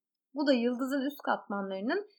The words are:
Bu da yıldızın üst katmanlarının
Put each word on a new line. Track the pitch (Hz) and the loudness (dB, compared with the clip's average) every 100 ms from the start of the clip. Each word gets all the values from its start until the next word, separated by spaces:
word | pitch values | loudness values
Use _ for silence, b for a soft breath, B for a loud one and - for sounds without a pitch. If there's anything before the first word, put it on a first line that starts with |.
| _ _ _ | _ _ _
Bu | 269 285 | 0 4
da | |
yıldızın | 254 233 240 262 277 269 | 4 4 0 -2 -2 -2
üst | 277 | -4
katmanlarının | - 196 - 202 196 190 214 370 403 | -2 -2 -2 -6 -4 -4 -2 -2 -4